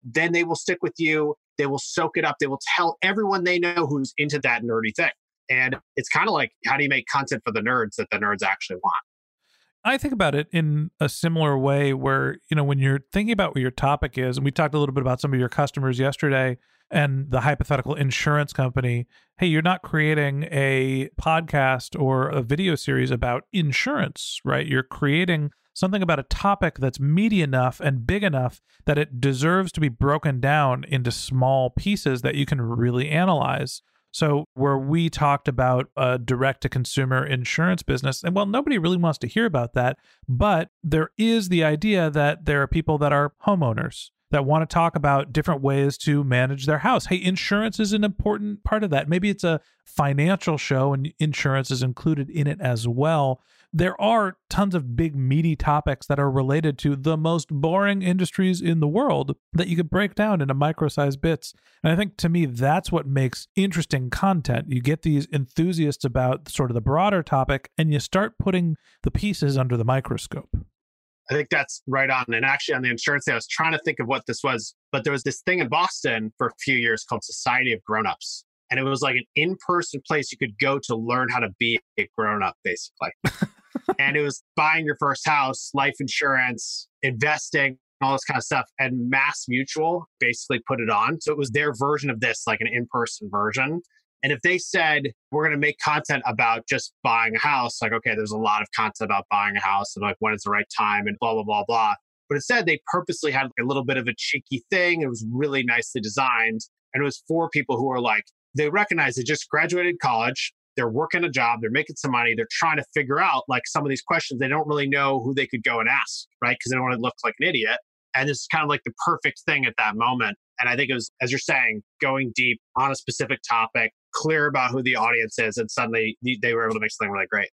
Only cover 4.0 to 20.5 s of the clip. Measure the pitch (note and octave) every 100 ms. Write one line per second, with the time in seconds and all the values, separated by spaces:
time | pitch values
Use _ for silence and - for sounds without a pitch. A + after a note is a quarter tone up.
4 | C3+ - D3 D3 C3 A#2 A#2 A2+ A2+ A2
5 | E3 - _ _ _ B2+ B2+ C3 _ -
6 | A#2+ D3+ G3 E3 C3+ _ - C#3 C#3+ C3+
7 | - C#3 C#3 C3+ - A2 G#2+ B2+ G#2+ -
8 | G#2 G2+ G#2 G2+ G2 G2 - F#2 F#2+ E2
9 | - _ _ _ _ _ _ _ A3 C4
10 | C#4+ B3+ E3+ C#3 D3+ E3+ D#3 D3+ D#3 _
11 | D3+ - E3+ E3 D3+ C#3 C#3 C#3 C#3+ C3+
12 | C3+ C3+ C3+ - _ D#3 C#3+ C#3 C3+ C3+
13 | - G3 G#3+ A3 F3 C#3+ B2+ B2 C#3 D3
14 | C#3+ B2+ B2+ B2+ C#3 - D#3 D3+ C#3+ C3+
15 | C3 B2+ C#3+ C3+ B2 - C#3+ - C3+ B2
16 | C3+ C#3+ D3+ C3+ C3 B2 _ _ _ -
17 | D3 C3+ C#3+ B2+ B2 C#3+ - C#3 B2+ D#3
18 | C3+ A#2+ - D3 D3 - C3 B2 B2+ A#2+
19 | A#2+ _ _ _ F3+ D#3 D#3+ F#3 - D#3+
20 | D3+ D#3 C#3+ C#3 D#3+